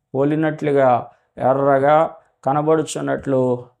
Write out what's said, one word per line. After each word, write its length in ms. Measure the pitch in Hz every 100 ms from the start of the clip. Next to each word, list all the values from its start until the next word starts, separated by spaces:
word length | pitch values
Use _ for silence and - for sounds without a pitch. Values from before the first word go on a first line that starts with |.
| _ 131
పోలినట్లుగా 920 | 143 156 156 151 151 139 131 117 - _ _ -
ఎర్రగా 800 | 127 135 139 139 139 151 165 - _ _
కనబడుచున్నట్లు 1200 | - 147 151 160 151 151 139 135 139 131 127 123 123 _